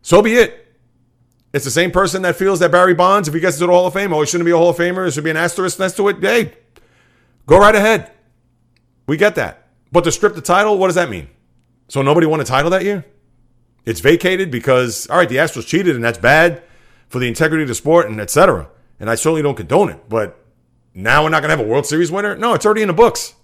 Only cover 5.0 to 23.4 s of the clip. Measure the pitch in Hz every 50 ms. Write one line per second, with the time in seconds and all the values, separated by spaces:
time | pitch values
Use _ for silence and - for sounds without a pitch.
5 | 185 175 123 147 151 165 156 156 170 170 175 196 185 180 - - 196 190 180 -
6 | 196 202 196 - 175 196 233 240 214 151 _ _ _ _ _ _ _ _ _ _
7 | _ _ _ _ _ _ _ _ _ - 151 190 202 208 214 208 202 220 226 180
8 | - - _ _ _ _ _ _ _ _ _ _ _ _ _ _ _ _ _ _
9 | _ - 151 156 196 208 - 160 117 - - _ _ _ _ _ _ _ - 175
10 | 175 170 - - - 208 - 165 - - 180 196 208 214 208 185 190 185 165 180
11 | 175 156 104 87 71 - _ _ _ _ _ _ _ _ _ _ _ _ - 139
12 | 135 139 151 170 165 156 160 156 131 - 131 135 147 170 185 190 180 202 208 185
13 | 139 _ _ _ _ _ _ _ _ _ _ _ _ _ _ _ _ 113 110 -
14 | - 139 165 170 - 180 185 180 190 170 123 117 - 139 131 127 127 120 107 -
15 | - - 143 175 180 113 123 131 165 160 - 123 110 - - 175 196 175 143 120
16 | 117 117 113 - 92 120 143 156 165 175 160 - - _ _ _ _ _ _ _
17 | _ _ - 127 127 120 113 - 160 156 160 156 151 131 117 - - 151 165 175
18 | 139 107 110 107 104 - - 147 185 190 131 87 73 - _ _ _ _ _ _
19 | 101 107 117 113 - 156 165 156 147 147 131 - 98 78 131 180 208 - 71 -
20 | _ 113 110 113 104 87 - _ _ _ _ _ _ _ _ _ _ _ _ 92
21 | 95 117 135 147 156 156 160 156 143 151 156 147 113 107 117 117 113 - 147 160
22 | 175 156 165 196 202 208 - - 214 240 220 - - 214 214 220 214 196 170 180
23 | 233 226 - - - - _ _